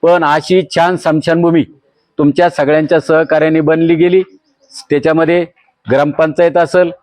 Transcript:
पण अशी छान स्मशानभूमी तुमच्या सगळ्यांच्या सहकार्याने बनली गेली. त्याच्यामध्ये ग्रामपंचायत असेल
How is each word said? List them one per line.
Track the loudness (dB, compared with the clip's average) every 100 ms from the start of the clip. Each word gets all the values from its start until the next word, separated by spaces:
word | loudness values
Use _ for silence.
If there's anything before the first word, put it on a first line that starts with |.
पण | 2 2
अशी | 0 -2 0 -2 0
छान | -2 -2 0
स्मशानभूमी | -2 -2 0 0 0 0 -2 _ _ _ _ -2
तुमच्या | -2 2 0
सगळ्यांच्या | 0 0 0 0 -2
सहकार्याने | 0 0 2 0 0 0
बनली | 0 0 0
गेली. | 2 2 0 -2 _ _ _ _ -20 -4
त्याच्यामध्ये | -2 0 0 0 0 -2 _ _ _ -4
ग्रामपंचायत | -2 0 0 -2 0 0 2
असेल | 0 0 0 -4